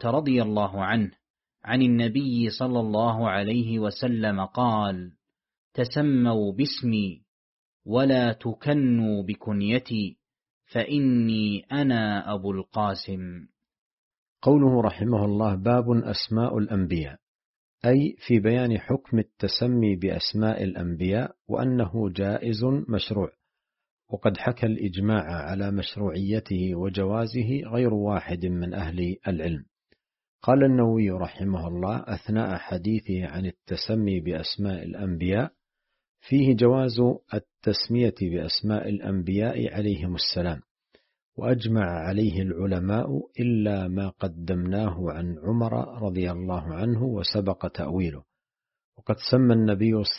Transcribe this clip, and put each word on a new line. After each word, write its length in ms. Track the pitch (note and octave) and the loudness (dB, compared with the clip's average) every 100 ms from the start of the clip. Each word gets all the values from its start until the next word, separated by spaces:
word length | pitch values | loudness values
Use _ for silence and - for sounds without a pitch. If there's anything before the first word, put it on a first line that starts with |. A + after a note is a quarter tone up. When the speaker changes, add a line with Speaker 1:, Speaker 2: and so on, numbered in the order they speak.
| A#2 | 0
Speaker 1:
رضي 360 | C3+ D3 B2+ | 0 2 2
الله 420 | A2 G#2 G2+ G2 | 2 2 0 -2
عنه 280 | F#2+ A2+ G2+ - _ _ _ _ | 0 0 0 -4 _ _ _ _
عن 180 | A2 B2 | -2 2
النبي 680 | B2+ A#2+ A#2 B2 C#3 A#2+ A2+ | 4 4 2 0 0 0 0
صلى 300 | - B2+ A#2+ | 0 -2 0
الله 500 | A2 G#2 A#2 A2+ A2+ | 0 2 2 2 0
عليه 500 | G2 G2+ A#2+ A2+ A2+ | 0 0 0 0 0
وسلم 680 | G#2+ - B2+ A2+ A2 G2 F#2 | -2 -2 -2 0 0 0 -2
قال: 680 | - B2 A2 G2+ F#2 F2+ - _ _ _ _ _ | 0 0 2 0 -4 -8 -16 _ _ _ _ _
"تسموا 800 | - A#2+ D3 D3 C3 B2 A2 G#2 | -4 -2 0 2 4 4 2 0
باسمي 680 | G2 C#3+ - B2 A2 G2 D#2+ _ _ _ _ _ _ - | 0 -2 -2 0 0 0 -4 _ _ _ _ _ _ -2
ولا 480 | A#2 C#3 B2+ A#2+ | 2 4 4 2
تكنوا 880 | A2 A#2+ A2 C#3+ D3 C3 A#2+ A2 G#2 | -2 -6 -6 0 2 4 2 2 0
بكنيتي، 960 | F#2+ G#2 A2+ G2+ G2+ B2 - A2+ G2 - _ _ _ _ _ | -4 -6 -4 -2 2 0 0 -4 -4 -8 _ _ _ _ _
فإني 840 | A#2+ A2 D3 C3+ A#2+ A2+ A2 G#2+ G2+ - | -4 0 2 4 4 2 2 0 -2 -4
أنا 640 | C#3 C#3+ A#2+ G#2+ G2+ - | 0 2 2 2 -2 -4
أبو 180 | G#2 G2 | -4 -4
القاسم". 960 | F#2+ F#2 A2 G#2 F#2+ - F#2 F#2 F2 C#2 _ _ _ _ _ _ _ _ _ | -4 -4 -2 -2 -2 -6 -8 -8 -12 -16 _ _ _ _ _ _ _ _ _
Speaker 2:
قوله 400 | C3+ D3 C3+ B2 | 4 6 6 6
رحمه 440 | G#2+ - G#2+ A2 G#2 | 2 0 0 2 2
الله: 300 | G#2 A2 F#2+ | 2 0 0
باب 340 | G#2 B2 A#2+ | 2 2 4
أسماء 680 | A#2 - G2+ - A2 A#2+ A2 | 2 0 -4 -2 0 0 0
الأنبياء، 640 | G#2 G#2 F2 E2+ C#2+ C#2 _ _ _ _ _ _ A#2+ | -2 0 0 -2 -4 -10 _ _ _ _ _ _ 2
أي 300 | C3+ C#3+ - - | 4 2 -2 2
في 120 | A#2 | 4
بيان 380 | G#2+ A#2+ B2 G#2+ | 4 2 2 -2
حكم 400 | - C3+ - A2+ | 0 -4 0 0
التسمي 760 | G#2 - G2+ - B2 B2 A2 F#2 | 0 -4 -4 -2 0 2 2 2
بأسماء 680 | F#2 F2 - G#2+ A2 G2+ | 0 -2 -4 0 0 0
الأنبياء، 720 | G2 F2+ F2 E2+ F#2 G#2 C#3 - - | -2 -4 -4 -2 0 0 -2 -8 -6
وأنه 640 | G#2+ B2+ B2+ G2+ A2+ G2+ | -2 0 0 0 -2 -4
جائز 540 | F2+ G2 G#2+ A#2 G#2+ B2+ C#3 C3 | -2 -2 -2 -2 -2 0 -2 -2
مشروع، 420 | G#2 - G2+ F2 - _ _ _ _ _ _ - | -4 -2 -2 -4 -6 _ _ _ _ _ _ -12
وقد 280 | G2+ A2 G2 | -2 -2 0
حكى 280 | - - A2+ | -2 0 0
الإجماع 580 | A2 G2+ F2+ G#2 A2 | 0 -4 -2 0 2
على 480 | - F2 D2+ G2 G2 | 0 -6 -6 -4 -2
مشروعيته 1040 | G2 - - G2+ E2+ F#2+ A2 - F#2 F#2 F2 | -2 -4 -4 -4 -2 -2 -2 -2 -2 -2 -2
وجوازه 840 | F#2+ G2 F#2+ A2 A2+ A#2+ A2+ C#3 A2 | -2 -2 -2 0 -2 -2 -2 -2 -2
غير 200 | A#2+ B2 | 0 2
واحد 520 | G#2 G#2 G2 - F2 F2+ | 2 0 -2 -2 -4 -2
من 280 | F2 F2 | -2 -4
أهل 440 | F#2 E2 F2 F2 F#2+ - | -4 -6 -4 -4 -4 -4
العلم. 380 | E2+ E2 D#2 - _ _ _ _ _ _ _ | -4 -2 -6 -8 _ _ _ _ _ _ _
قال 200 | - C3+ | 2 4
النووي 460 | C3+ B2+ A#2 A2+ G#2 | 6 6 4 4 2
رحمه 580 | F#2 E2+ - G2 F2+ E2+ | 0 -4 -4 -2 -2 -4
الله 360 | F2 F#2 A#2 - | -4 -2 -4 -4
أثناء 500 | G2+ - G#2+ G#2+ F2+ | -8 -2 -2 0 -4
حديثه 720 | - F#2 F#2+ A2 - F#2 F2 | -6 -6 -2 -2 -2 -4 -4
عن 180 | F2+ F#2 | -4 -6
التسمي 720 | - - F2+ - A2 G2+ F#2 | -6 -8 -8 -2 0 0 0
بأسماء 640 | E2 E2 E2 - G2+ F2+ | -2 -4 -4 -4 -4 -4
الأنبياء: 680 | E2+ F2+ F#2+ E2+ F2+ G2+ C#3+ _ _ _ _ _ _ _ | -6 -6 -4 -2 0 0 -2 _ _ _ _ _ _ _
"فيه 360 | - C#3 C3+ A2+ | 0 2 4 6
جواز 460 | A#2+ C3 C3 A2+ B2 - - | 6 4 2 2 2 2 -4
التسمية 840 | G#2+ - _ - G2+ - A#2+ A#2 - | -8 -8 _ -2 -2 0 2 2 2
بأسماء 680 | F#2 F2 D#2+ - G#2+ G#2+ G#2 | -2 -2 -2 -2 0 -2 -2
الأنبياء 840 | G#2 - G2 F2 G2 A2+ A#2+ A#2 | -4 -2 -2 0 0 0 0 -4
عليهم 420 | F#2 G#2 F#2 F2+ E2+ | -2 -2 -2 -2 -4
السلام، 460 | - F#2 F2 D#2 - _ _ _ _ _ _ - | -4 -2 -2 -4 -10 _ _ _ _ _ _ -6
وأجمع 500 | A2+ B2+ A2 A2+ F#2 E2+ E2 | -2 0 2 0 0 -2 -2
عليه 340 | G2 A2 F2 | 0 0 0
العلماء 640 | F#2+ E2+ F#2+ F2+ F#2 G#2+ C#3+ C#3 - - | -2 -2 -2 -2 0 -2 -2 -4 -6 -4
إلا 480 | A#2+ A2+ G#2 G2+ F#2 | 0 0 0 0 -2
ما 220 | F#2+ G2 | -4 -4
قدمناه 1000 | - F#2+ E2 E2+ F2+ F2+ G2 G#2+ E2 E2+ | -4 -8 -6 -4 -2 -2 -2 -2 -2 -6
عن 260 | D#2 F2 D#2+ | -6 -6 -6
عمر 600 | E2 A#2 A2+ A#2 A#2+ B2 | -2 0 0 -2 -4 -6
رضي 280 | G#2 F2+ F2+ | -4 -2 -2
الله 420 | F2 F2+ F2+ D#2+ | -4 -4 -6 -6
عنه 300 | D#2+ A2+ A2+ | -4 -2 0
وسبق 640 | C3 G#2+ F2 G#2 F#2+ F#2 F2 | 0 -2 -2 -2 -2 -2 -4
تأويله". 560 | - D2+ F2+ F2 C#2 - _ _ _ _ _ _ _ | -6 -4 -2 -2 -4 -14 _ _ _ _ _ _ _
وقد 180 | - A2 - | -4 -4 2
سمى 220 | C3 B2 | 4 6
النبي 500 | A2+ G#2+ G2 A2+ A2 G2+ | 6 4 4 4 2 0